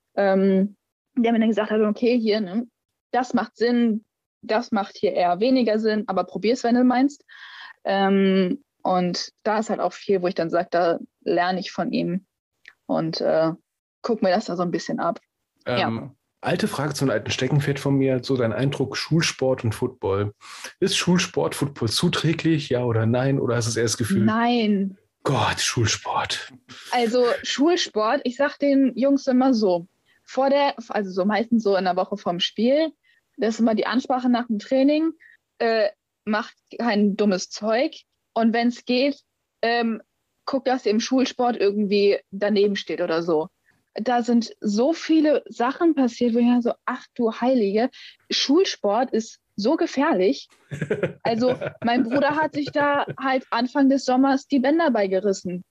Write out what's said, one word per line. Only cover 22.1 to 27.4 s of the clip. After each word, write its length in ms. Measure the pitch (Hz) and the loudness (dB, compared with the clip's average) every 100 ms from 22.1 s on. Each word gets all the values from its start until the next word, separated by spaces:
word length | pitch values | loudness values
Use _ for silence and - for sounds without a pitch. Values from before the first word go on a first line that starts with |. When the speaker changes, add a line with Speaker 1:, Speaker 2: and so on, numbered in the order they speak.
| - 151 165 160 156 147 | 0 -2 0 0 0 0
Speaker 2:
ja 140 | 123 | -2
oder 200 | 123 110 | 0 0
nein? 340 | 110 123 135 135 | 2 2 2 0
Oder 180 | - 120 | 0 -2
hast 180 | 113 | -2
du 40 | 113 | -2
eher 60 | |
das 140 | 117 - | -2 -2
Gefühl, 260 | 113 196 | -2 2
Speaker 1:
Nein. 720 | 214 220 233 240 214 202 196 - _ _ | 2 2 2 2 2 0 -2 -6 _ _
Speaker 2:
Gott, 380 | - 127 104 - | -4 -2 -2 -2
Schulsport. 920 | - - 107 - - - - - - - - - - | -4 -2 -2 -2 -4 -6 -4 -8 -10 -18 -20 -20 -4
Speaker 1:
Also 420 | 247 233 247 240 - | -2 0 2 2 0